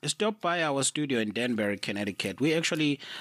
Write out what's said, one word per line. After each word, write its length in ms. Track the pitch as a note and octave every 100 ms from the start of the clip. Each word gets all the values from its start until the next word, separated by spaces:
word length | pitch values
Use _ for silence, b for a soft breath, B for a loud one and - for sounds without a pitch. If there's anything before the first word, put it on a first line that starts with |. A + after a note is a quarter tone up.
| D3
Stop 340 | - G#3 G#3+
by 240 | F3 F3
our 180 | D#3 C#3
studio 380 | C3 D3+ C#3+ A#2+
in 100 | G#2+
Danbury, 480 | G#2 B2 A2+ G#2 G2
Connecticut. 640 | - G2+ G#2 F#2+ G2 F#2
We 120 | D3
actually 440 | D#3+ D#3+ D#3+ D3+ C#3 B B